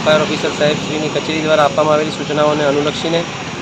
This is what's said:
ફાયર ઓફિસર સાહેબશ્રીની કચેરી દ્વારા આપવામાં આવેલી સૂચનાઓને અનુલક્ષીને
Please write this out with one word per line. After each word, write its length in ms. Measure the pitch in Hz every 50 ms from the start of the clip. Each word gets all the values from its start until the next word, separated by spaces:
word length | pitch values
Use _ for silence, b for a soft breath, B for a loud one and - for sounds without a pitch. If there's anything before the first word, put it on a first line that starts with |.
| -
ફાયર 160 | 156 156 151
ઓફિસર 280 | 151 147 156 - - 156
સાહેબશ્રીની 580 | 139 - 151 147 151 151 - - 156 151 156 151
કચેરી 340 | 135 151 143 - 156 156
દ્વારા 220 | 156 156 156 156 147
આપવામાં 300 | 143 - 160 151 156 151
આવેલી 180 | 151 156 156
સૂચનાઓને 540 | 143 - 147 143 151 147 151 151 151 151 151
અનુલક્ષીને 580 | 143 139 147 147 151 147 - - 165 165 170 170 - - - - - - -